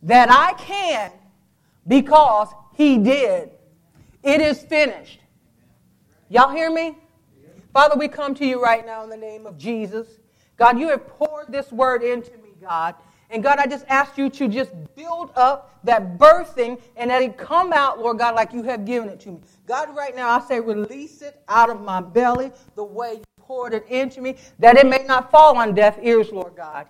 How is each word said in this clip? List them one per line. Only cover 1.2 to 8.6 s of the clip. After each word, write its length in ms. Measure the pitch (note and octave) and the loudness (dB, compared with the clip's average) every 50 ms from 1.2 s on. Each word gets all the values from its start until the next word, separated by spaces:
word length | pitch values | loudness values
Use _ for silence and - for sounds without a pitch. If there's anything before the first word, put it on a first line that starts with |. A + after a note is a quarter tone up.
| _ _ _ _ _ _ _ _ _ _ _ _ _ E3 | _ _ _ _ _ _ _ _ _ _ _ _ _ 2
because 640 | G#3+ C#4 C4+ C#4 C#4+ D#4 D4+ C4+ A3 G#3 G#3+ G#3 - - - _ _ | 2 2 2 6 6 6 6 6 4 0 -2 -4 -8 -20 -20 _ _
he 240 | _ D4+ D4 C4+ A#3 | _ 2 2 4 4
did. 500 | G3+ A3 C4 C#4+ C4 A3 F#3 F3+ D#3+ - - _ _ _ _ _ _ _ _ _ _ _ _ _ | 2 2 2 0 0 -2 -2 -4 -6 -10 -18 _ _ _ _ _ _ _ _ _ _ _ _ _
It 200 | _ C#4 C#4 D#4 | _ 0 0 2
is 200 | D#4 D4+ D4+ - | 2 0 -2 -4
finished. 600 | - - E4 D4+ D4+ C4+ G3+ E3 - - - _ _ _ _ _ _ _ _ _ _ _ _ _ _ _ _ _ _ _ _ _ _ _ | -8 -4 0 0 0 0 -2 -10 -16 -20 -20 _ _ _ _ _ _ _ _ _ _ _ _ _ _ _ _ _ _ _ _ _ _ _
Y'all 220 | F3+ A#3 B3+ C#4 | 4 4 4 4
hear 180 | C#4+ D#4 D#4+ E4 | 2 -4 -4 -4
me? 300 | D#4+ E4 E4 E4 D4+ - _ _ _ _ _ _ _ _ _ - _ _ _ _ _ | -4 -4 -6 -6 -10 -14 _ _ _ _ _ _ _ _ _ -20 _ _ _ _ _
Father, 220 | C4 C#4+ D4+ D4+ | 4 4 4 4
we 120 | B3+ D4+ D4 | 0 -4 -6
come 280 | - - D4 C#4+ C#4 | -8 -8 -8 -8 -6
to 100 | - C#4+ | -4 -4
you 160 | C4+ B3+ B3 | -4 -4 0